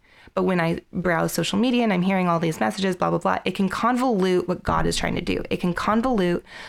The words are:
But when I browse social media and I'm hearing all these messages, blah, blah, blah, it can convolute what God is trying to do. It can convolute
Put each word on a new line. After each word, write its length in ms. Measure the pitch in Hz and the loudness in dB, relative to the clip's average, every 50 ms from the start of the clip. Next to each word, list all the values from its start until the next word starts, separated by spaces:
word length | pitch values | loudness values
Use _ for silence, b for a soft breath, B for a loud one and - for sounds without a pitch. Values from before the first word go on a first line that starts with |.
| B B B B B B B | B B B B B B B
But 120 | 190 190 | -2 0
when 160 | 185 185 175 | 2 2 2
I 200 | 165 165 170 - - _ - | 2 0 -2 -4 -6 _ -6
browse 400 | 185 170 180 170 160 170 170 - | -4 0 0 2 2 0 0 0
social 260 | - 165 - - 196 | -2 -2 -2 0 0
media 240 | 226 254 247 247 240 | 2 2 2 2 2
and 100 | 220 196 | 2 2
I'm 100 | 180 180 | 2 2
hearing 260 | 190 190 185 180 175 | 2 2 2 2 2
all 100 | 170 165 | 2 2
these 220 | 170 160 156 - | 0 0 -2 0
messages, 340 | 220 220 196 - 190 190 180 | -2 -2 -2 -2 -2 -2 0
blah, 160 | - 180 170 | 0 0 0
blah, 80 | 165 165 | 0 0
blah, 200 | - 190 185 190 - | 0 0 -2 0 -2
it 100 | 190 185 | -4 -2
can 140 | - 196 185 | 0 0 0
convolute 760 | - - - 226 254 240 254 269 233 190 185 190 180 180 175 | 0 0 0 0 0 2 0 2 2 2 2 2 2 2 0
what 160 | - 180 - - | 0 -4 -4 -2
God 240 | - 165 160 160 | -2 0 0 2
is 100 | 170 165 | 0 0
trying 200 | - 180 170 175 | 0 -2 -2 -2
to 40 | - | -2
do. 220 | 175 - 180 175 - - | -2 -2 -4 -4 -4 -4
It 80 | - 175 | -4 -2
can 160 | - 180 170 | -2 -2 -2
convolute 680 | - - - 208 226 233 262 247 208 180 175 175 - - B B B B | -2 0 0 2 2 2 2 2 2 2 2 0 -2 -4 B B B B